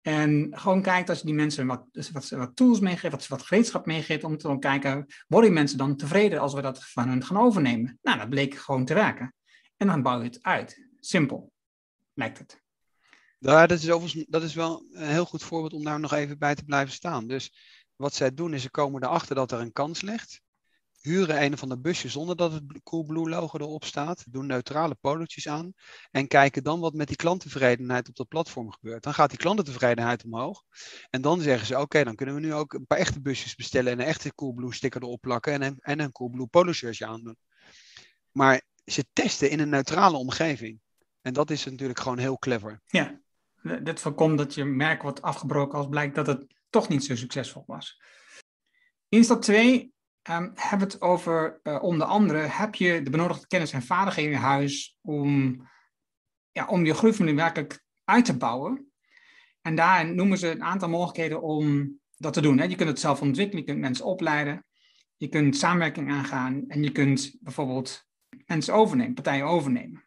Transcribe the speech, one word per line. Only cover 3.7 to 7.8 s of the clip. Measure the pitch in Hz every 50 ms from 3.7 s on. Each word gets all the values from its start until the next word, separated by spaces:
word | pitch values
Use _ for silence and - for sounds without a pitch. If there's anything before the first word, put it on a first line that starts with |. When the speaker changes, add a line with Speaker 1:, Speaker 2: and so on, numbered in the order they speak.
| - - -
Speaker 1:
meegeeft, | - 160 160 151 - 160 151 156
om | 160 156
te | 151 - 160 139 139
kijken, | 139 143 135 143 139 139 135 143 147 _ - - -
worden | _ 147 190 233 214
die | 180 156
mensen | 147 143 - 127
dan | 135 139 143
tevreden | 139 - 143 170 196 214 208 170 143
als | 131 143 139
we | 139
dat | 139 135 131 - -
van | - - - 120 127
hen | 127 127 127
gaan | - 180
overnemen? | 202 233 247 214 196 147 123 117 113